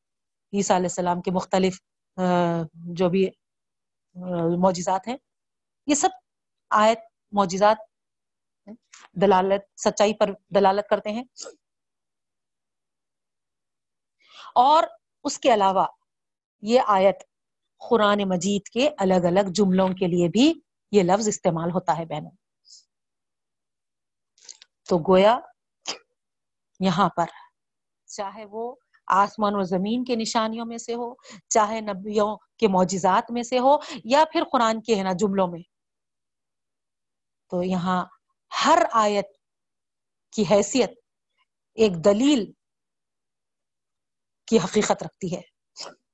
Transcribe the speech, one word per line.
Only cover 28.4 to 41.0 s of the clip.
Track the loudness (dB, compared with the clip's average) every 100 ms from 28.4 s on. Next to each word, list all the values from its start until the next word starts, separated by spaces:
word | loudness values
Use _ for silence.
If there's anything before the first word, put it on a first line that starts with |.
| -16
وہ | -12 -12 -14 _ _ -2
آسمان | 0 0 -2 -2 -2
و |
زمین | -2 -2 -2 -4
کے | -4 -4
نشانیوں | -4 -2 -4 -6 -10
میں | -12
سے | -10
ہو، | -10 -10 -14 -20 -16 -2
چاہے | 0 0 -2
نبیوں | -8 -8 -4 -2 -2 -4 _ -2
کے | 0
معجزات | 2 2 0 2 2 0
میں | -6
سے | -4 0
ہو، | 2 2 0 -12
یا | 0 2 2
پھر | 0 0
قرآن | 2 2 0
کے، | -2 -2
ہے |
نا، | 0
جملوں | 0 0 0 -2
میں، | -4 -16 _ _ _ _ _ _ _ _ _ _ _ _ _ _ _ _ _ _
تو | -6
یہاں | -4 -4 -2 -4 -6 _ _ _ _ -2 2
ہر | 2 2
آیت | 0 0 0 -4 _ _ _ _ _ _ _ _ _ _
کی | -4 2
حیثیت | 2 2 0 -2 -6